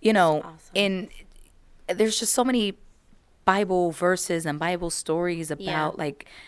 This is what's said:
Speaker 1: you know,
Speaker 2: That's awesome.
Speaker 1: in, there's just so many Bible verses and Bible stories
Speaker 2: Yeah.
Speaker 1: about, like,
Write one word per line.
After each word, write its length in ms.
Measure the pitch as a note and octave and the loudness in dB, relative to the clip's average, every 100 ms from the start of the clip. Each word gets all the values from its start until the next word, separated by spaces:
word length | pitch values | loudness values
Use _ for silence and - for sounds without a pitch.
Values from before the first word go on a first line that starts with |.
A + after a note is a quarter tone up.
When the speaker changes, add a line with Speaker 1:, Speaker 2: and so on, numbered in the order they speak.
Speaker 1:
you 120 | G#3+ | 2
know, 220 | G#3+ E3+ | 6 6
Speaker 2:
That's 120 | D3+ E3+ | 4 -2
awesome. 240 | D#3+ - | -14 -6
Speaker 1:
in, 340 | G3 G3+ F#3 F#3+ - - - - _ - - - | -2 0 -2 -6 -14 -20 -20 -20 _ -20 -10 -4
there's 320 | F3+ A3 G#3+ | 0 0 0
just 120 | A3+ | 0
so 120 | - | 0
many 300 | B3+ B3+ G3+ F#3+ - _ _ - _ _ | 2 2 0 -4 -14 _ _ -20 _ _
Bible 460 | - G3 G3 F#3 F3 | 2 2 2 2 0
verses 560 | D#3 F3+ F3+ - E3+ E3 | 0 0 0 -2 -4 -4
and 120 | D3 | -4
Bible 320 | E3 F3 E3+ | -4 -4 -4
stories 600 | - - D#3+ F3 E3 D#3 | -4 -2 -2 -2 -4 -6
Speaker 2:
Yeah. 40 | D3+ F#3+ | -8 -4
Speaker 1:
about, 260 | D#3 D#3 - | -2 -4 -4
like, 280 | D3+ C#3+ - - | -8 -8 -14 -20